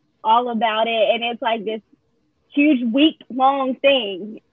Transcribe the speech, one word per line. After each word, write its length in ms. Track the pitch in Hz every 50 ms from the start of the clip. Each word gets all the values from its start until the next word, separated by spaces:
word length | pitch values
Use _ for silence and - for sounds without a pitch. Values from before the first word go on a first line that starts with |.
| _ _ _ _ -
all 260 | 220 226 240 247 247
about 380 | 233 214 233 220 214 220 226
it. 220 | 233 226 226 208 185 226
And 100 | 226 233
it's, 180 | 240 240 -
like, 240 | 277 233 226 233 185
this 160 | 208 220 220 - _ _ _ _ _ _ _ _ _ _ _ _ _ -
huge 300 | 285 285 302 302 240 254 233 214
week-long 840 | 277 302 320 - _ - _ 220 262 262 269 277 277 262 262 254
thing. 680 | - - 277 277 262 226 202 196 170 202 214 214 - _ _